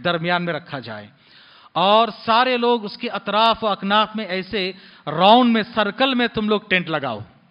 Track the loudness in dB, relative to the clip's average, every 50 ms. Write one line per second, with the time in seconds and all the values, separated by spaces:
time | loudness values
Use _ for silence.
0 | -4 -2 -2 -2 -2 -2 -2 -2 -2 -4 -6 -6 -8 -10 -12 -12 -10 -10 -14 -14
1 | -14 -18 -20 _ _ _ -20 -20 -20 -20 -20 -20 -18 -8 -2 0 2 4 4 4
2 | 4 2 -2 -6 -2 0 2 2 2 2 0 0 0 0 0 0 -2 -6 -10 -10
3 | -10 -8 -8 -8 -6 -2 0 2 2 2 2 0 -2 -4 -4 -2 -2 0 2 2
4 | 2 0 -2 -8 -8 -6 -6 -6 -6 -6 -6 -6 -4 -6 -8 -12 -18 -20 -20 -14
5 | -10 -6 0 4 6 8 8 8 6 4 2 0 -2 -2 -2 -2 -2 -2 0 0
6 | 0 0 0 0 -2 -2 -2 -2 -2 0 -2 -2 -2 0 -2 -2 0 -2 -4 -4
7 | -4 -6 -6 -8 -10 -14 _ _ _ _